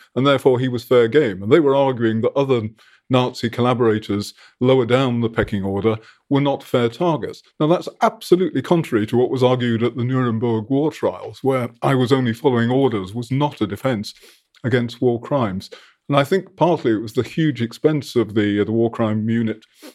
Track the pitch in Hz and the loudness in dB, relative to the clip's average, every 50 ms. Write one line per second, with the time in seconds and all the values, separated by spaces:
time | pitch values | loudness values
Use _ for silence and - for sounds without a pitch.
0 | _ _ - 123 131 143 139 127 - 143 127 120 131 131 123 117 - - 131 123 | _ _ -4 0 2 2 2 4 4 2 2 2 0 -2 -4 -4 -2 2 4 4
1 | 117 113 113 147 147 117 95 92 98 107 131 170 151 139 135 139 139 135 127 113 | 4 4 4 2 2 0 -2 -4 0 2 4 4 4 4 2 2 2 0 0 0
2 | 117 113 110 113 110 120 - 139 143 135 131 120 107 107 - _ _ _ _ _ | 0 0 0 0 -2 -2 0 0 0 0 0 0 -2 -4 -10 _ _ _ _ _
3 | _ - 131 127 127 123 123 - - 117 117 120 120 123 127 117 123 113 107 110 | _ 0 0 2 2 0 -4 -4 -6 -6 -2 0 0 0 2 2 2 2 2 0
4 | 107 - 101 101 101 - - _ - - _ - 123 127 131 131 120 110 120 131 | -2 -4 -4 -4 -4 -8 -12 _ -20 -16 _ -2 2 2 4 4 2 2 2 2
5 | 139 127 120 117 117 110 117 - 104 - - 101 95 98 98 101 104 113 110 107 | 2 0 0 -2 -2 -2 0 -2 -2 -2 -2 -4 -4 -4 -4 0 0 0 -2 -2
6 | - - - _ _ - 143 139 143 143 139 135 - - - 131 120 117 117 - | -6 -16 -20 _ _ 0 0 0 2 0 -2 -4 -6 -2 0 0 0 0 -2 0
7 | 180 175 160 135 101 - - - _ _ _ - 156 151 170 175 160 - - - | 0 0 0 -2 -4 -8 -12 -14 _ _ _ -2 0 2 0 0 -2 -6 -6 -2
8 | - 220 220 - - - 180 180 185 156 - 135 135 - 180 165 156 - - 107 | -2 -2 -2 -2 0 2 2 2 2 0 -2 -4 -2 0 0 0 0 0 -2 -2
9 | 104 107 - 117 127 120 135 127 127 123 127 127 123 120 117 110 117 120 - 135 | -2 0 0 0 0 0 0 2 2 2 2 2 0 0 0 0 0 -2 -2 -4
10 | 117 123 131 131 127 120 110 110 120 120 113 110 107 95 135 139 151 156 - - | -4 -2 -2 0 0 0 -2 -2 -2 -2 -2 -2 -2 -2 -2 0 0 -2 -2 -2
11 | - 101 90 92 - 101 110 - - 127 135 131 120 113 117 - - 143 139 127 | -4 -4 -4 -4 -10 -14 -12 -6 -2 -2 -2 -2 -2 -6 -8 -4 -2 0 2 2
12 | 127 113 135 131 127 120 113 - - 143 123 117 117 117 127 135 139 127 113 104 | 2 2 2 2 2 0 -2 0 0 2 2 2 2 2 2 2 2 2 0 0
13 | 92 92 104 120 120 - 131 135 147 147 - - 110 98 101 98 - 135 127 101 | -6 -6 -8 -10 -6 -4 -2 -2 -2 -2 -2 -2 -4 -4 -4 -4 -2 -2 -2 -2
14 | 107 - - _ - - - _ _ _ _ _ - 127 113 123 120 117 - - | -4 -8 -12 _ -20 -20 -20 _ _ _ _ _ -4 0 0 0 0 -2 -4 0
15 | - 123 120 117 120 - 143 139 123 101 92 95 - - - - - _ _ _ | 0 0 0 0 -4 -4 -2 -2 -2 -2 -4 -6 -10 -12 -18 -20 -20 _ _ _
16 | _ - 143 139 139 - 190 196 185 - _ - 156 170 170 147 - 123 113 101 | _ -2 0 0 2 2 0 -2 -2 -4 _ 0 0 0 0 0 0 0 0 0
17 | 113 110 - 131 123 - - - 160 156 135 117 117 113 - - - 151 156 147 | -2 -6 -4 -4 -4 -4 -2 -2 -2 0 0 -2 -4 -6 -4 -2 0 0 0 0
18 | 127 - - 123 110 101 101 110 104 104 101 104 101 104 110 113 113 113 113 - | -4 -4 -2 -2 -2 0 0 0 0 2 2 0 0 0 0 0 0 0 0 -2
19 | 117 107 107 110 107 113 113 117 117 113 110 - _ _ _ _ - - - | -2 -2 -2 -2 -2 -2 -2 -2 -2 -2 -4 -8 _ _ _ _ -20 -20 -20